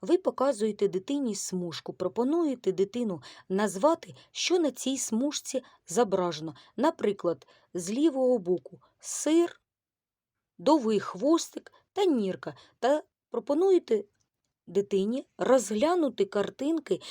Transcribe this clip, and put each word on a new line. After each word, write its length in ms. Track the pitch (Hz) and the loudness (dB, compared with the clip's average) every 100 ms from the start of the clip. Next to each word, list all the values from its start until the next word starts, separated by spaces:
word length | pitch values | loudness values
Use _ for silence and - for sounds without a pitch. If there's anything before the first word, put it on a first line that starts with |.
ви 180 | 185 359 | 0 0
показуєте 720 | 285 220 262 220 214 208 196 | 0 0 0 0 -2 0 -2
дитині 460 | 180 190 285 254 | -2 -4 -2 -2
смужку, 580 | 196 - 185 175 151 - | -4 -6 -6 -6 -8 -10
пропонуєте 800 | - 180 - 247 339 320 254 - | -6 -4 -2 0 0 0 -2 -2
дитину 500 | 175 196 247 233 165 - - - | 0 -2 -2 -4 -6 -10 -18 -4
назвати, 640 | 190 214 180 277 330 - - - | -2 0 2 2 2 -4 -20 -16
що 260 | - - 359 | -8 0 0
на 120 | 302 | 0
цій 280 | - 254 262 | -2 -4 -4
смужці 640 | - 220 277 285 - 262 - _ - | -2 -2 -2 -4 -6 -8 -8 _ -4
зображено. 640 | 170 240 190 180 151 160 - - - | 0 0 0 -2 -4 -8 -12 -12 -2
Наприклад, 680 | 285 330 220 202 170 165 - _ _ | -2 0 -2 -2 -2 -4 -8 _ _
з 160 | 180 175 | -8 -6
лівого 480 | 226 311 262 254 247 | 0 0 2 2 2
боку 420 | 175 180 - - _ _ | 0 -2 -4 -20 _ _
сир, 600 | - - - 320 339 - _ _ _ _ _ _ _ _ _ - | -10 -4 2 4 2 -2 _ _ _ _ _ _ _ _ _ -2
довгий 420 | 175 311 220 208 | 4 4 4 0
хвостик 720 | - 185 262 330 - - - _ _ | -2 -2 2 2 0 -12 -18 _ _
та 120 | - | 0
нірка. 520 | 392 262 196 175 - 143 - _ | 2 2 0 -4 -10 -14 -18 _
Та 240 | 240 302 - _ _ | 2 2 -2 _ _
пропонуєте 720 | 233 220 294 381 359 - 214 - _ _ _ _ _ - | -6 -2 2 4 4 2 -2 -2 _ _ _ _ _ -4
дитині 600 | 175 202 196 202 254 - - | -2 0 0 0 -2 -6 -2
розглянути 840 | 196 262 - 214 294 359 294 - | 4 4 4 0 2 2 0 0
картинки, 760 | 202 208 196 - 277 320 - 180 - | -2 -2 -4 -4 -2 -2 -2 -4 -4